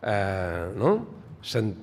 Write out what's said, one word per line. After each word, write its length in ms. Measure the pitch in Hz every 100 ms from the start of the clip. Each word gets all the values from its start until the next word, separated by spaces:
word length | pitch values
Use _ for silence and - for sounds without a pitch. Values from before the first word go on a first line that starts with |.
eh, 680 | - 104 98 95 90 85 87
no? 200 | 101 123 214 233 - - -
S'han, 260 | - 120 110 90